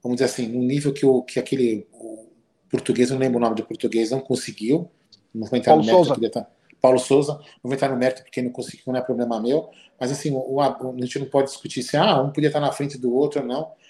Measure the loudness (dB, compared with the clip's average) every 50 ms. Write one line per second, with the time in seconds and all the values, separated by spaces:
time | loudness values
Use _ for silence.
0 | _ -4 0 2 0 0 0 -2 -6 -4 -2 -2 0 0 0 0 0 -2 -2 4
1 | 4 4 4 4 2 -2 -4 -4 -2 -2 0 0 2 0 0 -2 -6 _ _ -20
2 | -16 -16 -16 -18 -20 -20 _ _ _ _ _ _ _ _ -6 -4 -2 -2 2 2
3 | 2 2 2 0 0 0 0 0 0 0 -2 -2 -6 -8 -10 -6 -6 -2 0 0
4 | 0 0 -2 -4 -2 -2 -4 -4 -4 -8 -12 -8 -2 0 0 0 0 -6 _ _
5 | _ _ -20 _ _ _ _ -10 -6 -2 -2 0 6 6 6 6 6 6 6 6
6 | 6 6 2 0 -2 -2 -2 -6 -8 -8 _ _ _ _ -6 _ 4 4 4 4
7 | 4 4 4 4 4 2 -4 -8 -10 -20 -20 _ _ -6 -2 -2 0 -2 0 0
8 | 0 0 0 -2 -14 _ -6 -4 -4 -4 -6 -8 -12 -12 -14 -14 _ -6 -4 -4
9 | -2 -4 -2 -2 -2 -2 -2 -2 0 0 0 0 -2 -4 -18 -20 _ _ _ _
10 | -6 -6 -6 -4 -4 -4 -4 -4 -4 -4 -2 0 0 0 0 -2 -10 -10 -6 -6
11 | -8 -6 -6 -8 -8 0 0 0 0 0 -4 -12 -14 -8 -6 -6 -6 -2 0 2
12 | 2 4 4 2 2 0 -2 0 0 0 0 0 -2 -2 -2 -2 -6 -6 -6 -4
13 | -4 0 2 2 0 0 0 -4 -4 -4 -6 -6 -6 -10 -14 _ _